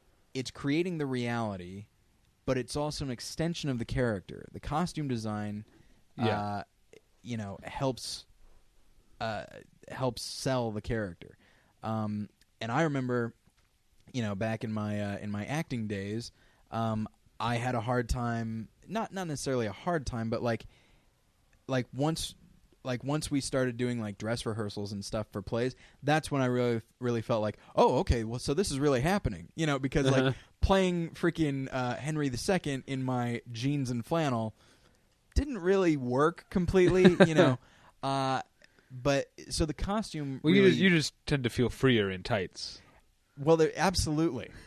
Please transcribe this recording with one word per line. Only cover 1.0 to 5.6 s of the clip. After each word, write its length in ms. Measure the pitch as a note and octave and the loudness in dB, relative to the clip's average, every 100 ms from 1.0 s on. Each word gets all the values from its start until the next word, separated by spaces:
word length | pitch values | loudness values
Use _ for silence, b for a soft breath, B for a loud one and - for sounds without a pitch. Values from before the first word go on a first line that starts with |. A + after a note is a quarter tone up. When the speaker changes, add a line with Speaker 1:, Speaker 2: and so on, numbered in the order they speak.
| C#3 | -4
Speaker 1:
reality, 800 | B2+ A#2+ A#2 A2 F#2+ F2+ F#2+ G#2+ _ _ _ _ _ | -2 -2 -2 -4 -6 -10 -12 -16 _ _ _ _ _
but 140 | - B2+ | -2 -2
it's 180 | B2 D3 | -2 -4
also 300 | D3 - C#3+ | -4 -4 -6
an 40 | |
extension 600 | A#2+ - - D#3+ E3+ D3 | -6 -8 -4 -4 -2 -2
of 80 | B2 | -2
the 60 | A#2 | -2
character. 600 | C3+ B2 G2 - G1+ - | 0 0 0 -6 -14 -14
The 80 | - | -12
costume 480 | - D3 F3 D#3 C#3+ | -4 -2 -2 -4 -4
design, 560 | A#2 A2 G#2+ G#2 G#2 | -2 -4 -4 -6 -8